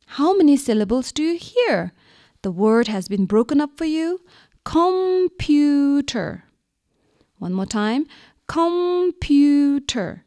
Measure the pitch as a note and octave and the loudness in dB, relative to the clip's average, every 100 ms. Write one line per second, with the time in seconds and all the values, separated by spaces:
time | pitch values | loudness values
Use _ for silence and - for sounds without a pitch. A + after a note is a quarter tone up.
0 | _ - D4 G4 D#4 C#4+ - A3 G#3 A#3+ | _ -2 0 4 6 4 2 0 0 -2
1 | B3+ - D#4 E4+ - - A#4+ A3 F3 - | -4 -4 -2 -2 -4 0 0 0 -4 -10
2 | _ _ _ _ G3 F3 G#3+ A3+ A#3 G#3+ | _ _ _ _ -8 0 2 2 2 -2
3 | F3+ G3+ F#3+ G#3+ A#3 D4 D4 D4 D#4+ D#4 | -4 -2 0 2 2 0 -2 -4 -4 -2
4 | D#4+ F4+ _ _ _ _ - D#4 E4+ F#4 | -2 -6 _ _ _ _ -4 0 2 2
5 | F#4 F#4 F#4 - - D4 D4 C#4+ C#4+ C#4+ | 0 0 -2 -2 0 2 2 2 2 0
6 | C#4+ B3 D#3+ - - _ _ _ _ _ | -2 -4 -6 -8 -16 _ _ _ _ _
7 | _ _ _ _ F3+ F#3 F#3+ A3 G#3 A#3+ | _ _ _ _ -8 -6 -4 -4 -2 -2
8 | D#4 - - _ - - E4+ F4 F4 F4+ | -4 -8 -20 _ -10 -2 0 0 -2 0
9 | F4+ F4 F4+ C#4+ C#4+ C#4+ C#4+ C#4+ C#4 B3 | -2 0 2 4 4 4 2 0 -4 -6
10 | F3+ - | -6 -10